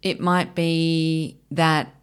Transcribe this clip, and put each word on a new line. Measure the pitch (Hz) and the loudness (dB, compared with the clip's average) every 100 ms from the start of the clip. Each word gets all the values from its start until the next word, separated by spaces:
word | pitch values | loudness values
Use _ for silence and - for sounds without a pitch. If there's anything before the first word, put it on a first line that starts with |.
it | 190 180 | -4 -2
might | 180 180 165 | 0 2 0
be | - 165 165 165 165 160 160 151 - _ | -2 0 2 2 0 0 -2 -4 -10 _
that | 147 160 156 131 - | 0 2 2 -2 -14